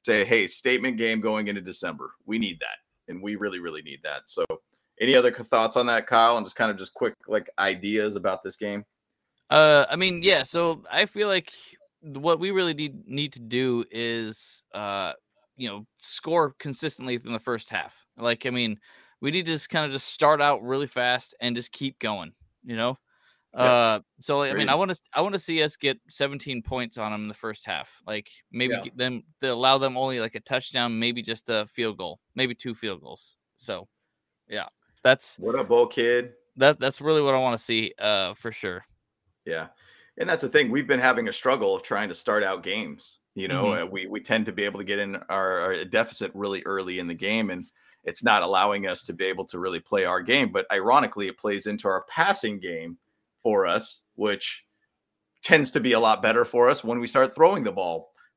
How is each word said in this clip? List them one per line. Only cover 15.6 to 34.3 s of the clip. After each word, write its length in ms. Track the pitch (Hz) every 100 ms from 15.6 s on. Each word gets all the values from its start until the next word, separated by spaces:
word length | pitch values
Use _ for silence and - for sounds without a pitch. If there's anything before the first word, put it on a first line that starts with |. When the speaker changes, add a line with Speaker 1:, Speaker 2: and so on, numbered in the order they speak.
| 120
Speaker 2:
know, 160 | 101 107 _
score 540 | - - 160 170 147 -
consistently 640 | 143 123 156 - 127 120
in 80 | 117
the 60 | 113
first 300 | - 113 -
half. 360 | 98 - - _ -
Like, 280 | 117 117 131
I 40 |
mean, 300 | 123 117 104 _ - _ -
we 80 | 139
need 140 | 175 165
to 60 |
just 180 | 156 -
kinda 200 | 165 151
just 180 | 135 -
start 340 | - 151 151
out 220 | 147 123
really 240 | 120 135 143
fast 480 | 127 123 123 - -
and 160 | 120 120
just 160 | 120
keep 280 | - 139 -
going, 340 | 110 101 80 _ _ _
you 120 | 123 113
know? 220 | 120 135 _ _ _ _ _ 123
Speaker 1:
Yeah. 80 |
Speaker 2:
Uh, 360 | 127 120 117 107 - _
so, 200 | 139 143
like, 100 | 139
I 40 |
mean, 100 | -
Speaker 1:
Agreed. 80 | 135
Speaker 2:
I 20 | 151
wanna 160 | 190
s-, 100 | 175 _
I 80 | 151
wanna 180 | 190 196
see 240 | - 160
us 140 | 151 -
get 200 | 139 117 -
seventeen 520 | - 139 139 143 123
points 360 | - 131 117 117
on 160 | 107
'em 80 | 107
in 40 | 107
the 40 |
first 320 | 104 113 107 -
half. 360 | 80 - - -
Like, 240 | 107 - - _
maybe 220 | 120 127
Speaker 3:
Yeah. 80 | 110
Speaker 2:
get 160 | 107 123
them, 260 | 127 123 - -
to 60 | 135
allow 240 | 120 131 135
them 180 | 135 127
only, 220 | 135 127
like, 160 | 113 107
a 60 |
touchdown, 580 | - 131 - 127 120 113
maybe 220 | 120 120
just 260 | 113 113 -
a 160 | 110 107
field 300 | - 113 95
goal, 220 | 87 - _ 120
maybe 180 | 127
two 220 | 120 127 110
field 260 | 110 87
goals. 360 | 69 - - _ _ -
So, 320 | - 92 95 _ _ _ _